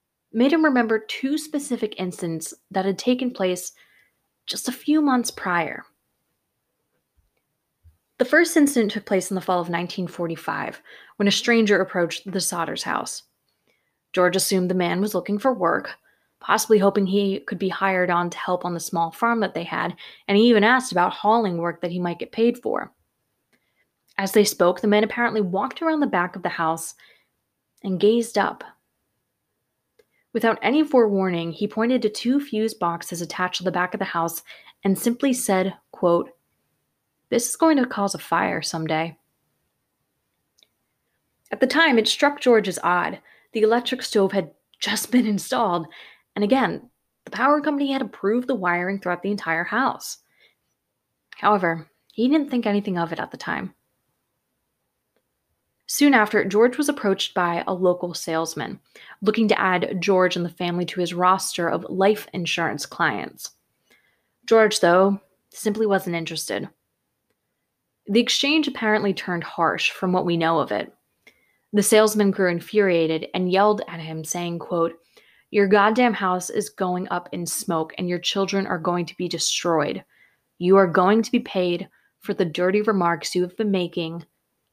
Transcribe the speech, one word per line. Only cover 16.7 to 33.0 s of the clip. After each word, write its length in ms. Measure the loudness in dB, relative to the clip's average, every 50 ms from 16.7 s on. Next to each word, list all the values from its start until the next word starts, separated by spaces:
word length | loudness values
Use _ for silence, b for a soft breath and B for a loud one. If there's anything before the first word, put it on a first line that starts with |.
| 4 4
hoping 280 | 6 4 2 2 0
he 340 | 2 2 0 0 0 -2 -4
could 180 | -6 -8 -6 -4
be 100 | -4 -4
hired 420 | -4 -2 -2 0 0 0 0 2
on 200 | 2 0 0 -2
to 80 | -6 -8
help 260 | -6 -4 -4 -4 -4
on 100 | -6 -8
the 60 | -8
small 300 | -8 -6 -4 -2 -2 -2
farm 300 | -4 -2 0 0 0 0
that 140 | -2 -2 -4
they 100 | -6 -8
had, 300 | -6 -4 -4 -4 -4 -6 B B B B B B
and 100 | B 4
he 120 | 6 6 8
even 160 | 8 6 6
asked 280 | 6 4 2 2 2
about 200 | 2 4 4 2
hauling 460 | 0 0 2 2 2 4 2 0 -2 -2
work 220 | -4 -4 -4 -4
that 100 | -6 -6
he 80 | -4 -4
might 200 | -4 -4 -4 -6
get 140 | -10 -8
paid 260 | -2 2 2 2 2 0
for. 340 | -2 -4 -4 -4 -6 -8 _ _ _ _ _ _ _ _ _ _ _ _ _ _ _ _ _ _ _ _ _ _ _ _ _
As 160 | -4 -2 2
they 120 | 4 4 4
spoke, 360 | 4 4 4 4 4 4 2
the 80 | 2 4
man 160 | 4 4 4
apparently 360 | 2 0 0 -2 0 0 0
walked 400 | -2 0 0 -2 -2 -4 -4 -2
around 200 | -2 0 0 0
the 60 | 0
back 280 | 0 0 0 -2 -2 -4
of 80 | -6
the 60 | -6 -6
house 460 | -4 -2 -2 -2 -2 -4 -6 -12 -16 b b b b b b b b b _ _ _ _ _ _ _ _ -6
and 160 | -4 -2 2
gazed 360 | 4 4 4 4 2 0 0
up. 280 | -2 -2 -2 -2 -8 -14 -20 -20 _ _ _ _ _ _ _ _ _ _ _ _ _ _ _ _ _ _ _ _ _ _ _ _ _ _ _ _ _ _ _
Without 260 | -4 0 0 0 0 0
any 220 | 0 0 2 2
forewarning, 720 | 2 4 4 4 4 4 2 2 0 0 0 -2 -4 -4
he 160 | -6 -4 -6 -4
pointed 340 | -2 -2 0 0 0 0
to 60 | 0 -2
two 320 | -4 -2 -2 0 0 0
fuse 340 | -2 -2 -4 -2 -2 -2 -2
boxes 480 | -2 -4 -4 -4 -4